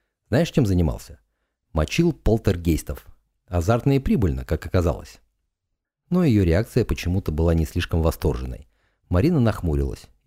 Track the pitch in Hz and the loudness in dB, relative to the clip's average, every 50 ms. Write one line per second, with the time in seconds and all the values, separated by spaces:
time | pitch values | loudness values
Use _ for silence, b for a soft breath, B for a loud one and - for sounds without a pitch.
0 | _ _ _ _ _ - - 139 170 151 - 165 127 98 92 87 85 73 64 - | _ _ _ _ _ -2 0 0 0 0 2 0 2 2 2 2 2 0 -2 -4
1 | - - 78 - _ _ _ _ _ _ _ _ _ _ - 78 78 - - - | -10 -18 -20 -20 _ _ _ _ _ _ _ _ _ _ -4 -2 -2 0 0 0
2 | 170 175 139 - - - 107 113 - 107 92 87 82 85 80 71 - - 71 - | 0 0 0 -2 0 0 0 0 0 0 -2 0 0 0 0 0 -2 -6 -10 -12
3 | - - - - _ _ _ _ _ - 90 87 82 92 117 120 - 143 139 135 | -14 -18 -20 -20 _ _ _ _ _ -6 -4 -2 0 2 0 2 2 2 2 2
4 | 135 - 226 160 101 82 67 65 64 - 85 - - - - 95 85 85 65 - | 2 0 0 0 0 0 -2 -4 -4 -4 -6 -6 -4 -2 -2 0 0 0 -2 -4
5 | - - - - _ _ _ _ _ _ _ _ _ _ _ _ _ _ _ _ | -8 -16 -20 -20 _ _ _ _ _ _ _ _ _ _ _ _ _ _ _ _
6 | _ - 175 185 180 151 110 104 95 85 80 90 113 - - 127 107 - 78 - | _ -4 0 0 2 4 4 4 4 4 2 2 0 0 0 0 0 0 -2 -4
7 | - 85 87 95 - - 76 78 82 85 82 82 80 - - 87 - - - 82 | -4 -2 -2 -2 -2 -2 -2 0 2 2 2 2 0 0 -2 -4 -4 -2 -2 0
8 | 78 82 - - - 76 67 62 64 64 64 - - _ _ _ _ _ _ _ | 0 0 0 0 -2 -2 -2 -4 -6 -10 -10 -12 -16 _ _ _ _ _ _ _
9 | _ - 87 87 110 165 180 147 117 113 - - - 85 73 69 69 64 52 - | _ -2 0 2 2 2 2 2 2 2 0 0 -2 -2 -2 0 -2 -4 -6 -10
10 | - - _ _ _ | -14 -20 _ _ _